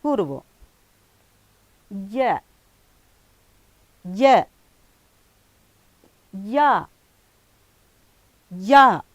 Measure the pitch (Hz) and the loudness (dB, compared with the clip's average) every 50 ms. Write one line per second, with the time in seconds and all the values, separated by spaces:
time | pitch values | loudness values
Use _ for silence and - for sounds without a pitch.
0 | - 294 285 220 185 139 139 - - _ _ _ - _ _ _ _ _ _ _ | -4 -4 -4 -4 -4 -6 -10 -16 -16 _ _ _ -20 _ _ _ _ _ _ _
1 | _ _ _ _ _ _ _ _ _ _ _ _ _ _ _ _ _ _ 202 196 | _ _ _ _ _ _ _ _ _ _ _ _ _ _ _ _ _ _ -16 -16
2 | 196 196 214 262 262 233 165 - _ _ _ _ _ _ _ _ _ _ _ _ | -14 -10 -6 -4 -2 -2 -4 -6 _ _ _ _ _ _ _ _ _ _ _ _
3 | _ _ _ _ _ _ _ _ _ _ _ _ _ _ _ _ _ _ _ _ | _ _ _ _ _ _ _ _ _ _ _ _ _ _ _ _ _ _ _ _
4 | - 180 185 196 262 269 247 185 - _ _ _ _ _ _ _ _ _ _ _ | -18 -14 -4 2 4 4 4 4 2 _ _ _ _ _ _ _ _ _ _ _
5 | _ _ _ _ _ _ _ _ _ _ _ _ _ _ _ _ _ _ _ _ | _ _ _ _ _ _ _ _ _ _ _ _ _ _ _ _ _ _ _ _
6 | _ _ _ _ _ _ - 190 196 208 240 285 294 285 240 175 156 - _ _ | _ _ _ _ _ _ -18 -16 -12 -6 -2 0 0 0 0 -2 -4 -10 _ _
7 | _ _ _ _ _ _ _ _ _ _ _ _ _ _ _ _ _ _ _ _ | _ _ _ _ _ _ _ _ _ _ _ _ _ _ _ _ _ _ _ _
8 | _ _ _ _ _ _ _ _ _ _ 180 180 185 208 277 277 269 247 190 143 | _ _ _ _ _ _ _ _ _ _ -16 -12 -2 4 6 6 6 6 2 -2
9 | - _ | -8 _